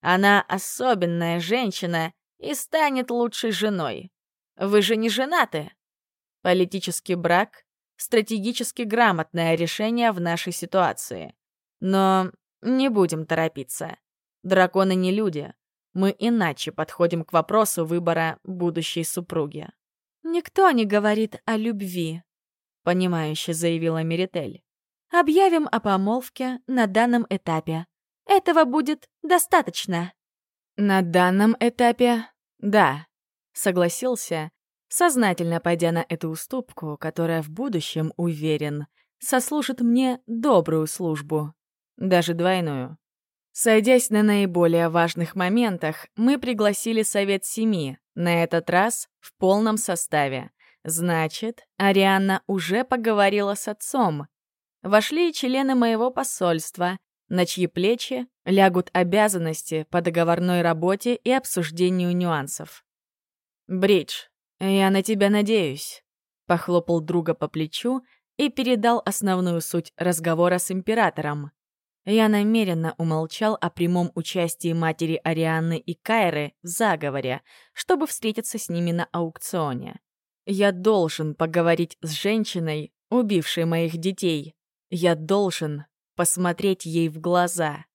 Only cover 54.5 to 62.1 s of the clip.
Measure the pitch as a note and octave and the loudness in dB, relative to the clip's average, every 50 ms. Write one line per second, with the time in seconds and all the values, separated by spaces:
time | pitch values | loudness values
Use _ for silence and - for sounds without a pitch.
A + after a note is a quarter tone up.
54.5 | _ _ _ _ _ _ _ F#3 G3+ G#3+ G#3+ - D4+ D#4+ F4 E4+ D#4 - - B3 | _ _ _ _ _ _ _ 2 4 4 4 2 0 0 0 0 0 -2 -2 -2
55.5 | B3+ C4+ C4+ C4+ C4 B3 A#3+ A#3 A3+ A3 A#3 B3+ B3+ - C4+ - - - F#3 F3 | 0 0 0 2 2 2 2 2 2 2 0 0 -2 -2 -6 -6 -4 -2 0 0
56.5 | E3 D#3+ D#3 - - - F3 F3+ F#3 F#3+ _ _ _ _ _ _ G#3 F3 F3+ F3 | 0 0 -4 -8 -6 -4 -4 -4 -4 -6 _ _ _ _ _ _ 0 0 0 0
57.5 | - F3+ F3+ E3+ _ - F3+ G3+ A#3 A#3+ - - C4 B3+ B3 - _ _ _ - | 0 -2 -2 -2 _ 0 0 0 0 0 -4 -6 -6 -8 -8 -10 _ _ _ 0
58.5 | F#3 G3 G3 F#3+ F3+ F#3 F3+ - _ F#3 F#3 F3 F#3 G#3+ G#3+ G#3+ G3 F3+ E3 D#3+ | 4 6 6 6 4 2 -2 -2 _ 0 0 2 2 2 2 2 0 -2 -4 -4
59.5 | D#3+ - - - D#3+ D#3 D3+ _ - F3 E3+ F3 E3 E3+ E3+ E3 E3+ E3+ F3 F3+ | -6 -8 -8 -6 -6 -6 -6 _ -2 0 0 0 0 0 2 2 2 0 2 0
60.5 | F3+ F3 E3+ E3+ E3 D#3+ E3 F3+ F#3+ G3 - A#3+ A#3+ - _ A#3 B3+ C4 C4 - | 2 2 2 0 0 0 0 0 -2 0 0 -2 -2 -2 _ 0 0 0 0 -2
61.5 | - F#3 E3+ D3+ D#3+ E3 F3+ F3+ F#3 F3+ F3+ F3 | -4 -4 -4 -4 -2 0 0 2 2 0 0 0